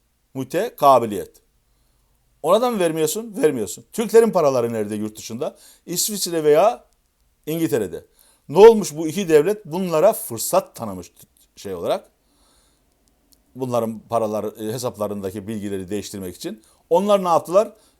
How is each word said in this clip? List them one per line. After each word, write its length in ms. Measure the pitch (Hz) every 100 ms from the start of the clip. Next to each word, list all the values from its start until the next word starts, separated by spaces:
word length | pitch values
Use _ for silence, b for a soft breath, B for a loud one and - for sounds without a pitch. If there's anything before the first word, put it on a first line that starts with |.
| _ _ _
Mütekabiliyet. 1080 | 135 127 170 233 - 143 127 117 98 80 _ _ _ _ _ _ _ _ _ _ _
Ona 180 | 147 208
da 100 | 247
mı 80 | 220
vermiyorsun? 560 | 170 160 156 208 233 196
Vermiyorsun. 480 | 156 131 98 - -
Türklerin 380 | - 226 226 226
paraları 420 | 180 147 131 117
nerede 240 | 113 104 107
yurt 220 | 107 107
dışında? 380 | - 113 165 - B B B
İsviçre 580 | 170 - 202 185 165
veya 400 | 151 147 208 247 _ _ _ _ _ _ -
İngiltere'de. 580 | 165 160 117 95 80 - _ b b b
Ne 100 | 151
olmuş 380 | 220 214 165 147
bu 120 | 160
iki 200 | 156 180
devlet? 380 | 156 156 208 160
Bunlara 460 | 170 185 156 190
fırsat 640 | - - 113 - - - -
tanımış 360 | 113 92 - _ - _ _ -
şey 180 | 101
olarak. 360 | 90 107 185 - _ _ b b b b b b _ _ _ _ _ _
Bunların 440 | 127 127 120 113 110
paralar, 460 | - 117 110 107
e, 280 | 104 - 107
hesaplarındaki 760 | 110 120 101 104 101 98 104 95
bilgileri 420 | 110 101 98 90
değiştirmek 460 | 104 95 101 92 -
için. 260 | 170 214 b b b
Onlar 340 | 170 202 202
ne 40 | 180
yaptılar? 440 | 160 143 185 220 - b